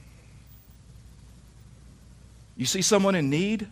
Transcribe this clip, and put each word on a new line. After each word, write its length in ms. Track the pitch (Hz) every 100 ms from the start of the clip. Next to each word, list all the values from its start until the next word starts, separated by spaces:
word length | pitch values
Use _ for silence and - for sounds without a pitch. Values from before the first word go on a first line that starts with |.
| - - - - - - - - - - - - - - - - - - - - - - - - - -
You 80 | 127
see 160 | 190
someone 340 | 180 208 196 185
in 140 | 139
need, 380 | 147 196 220 214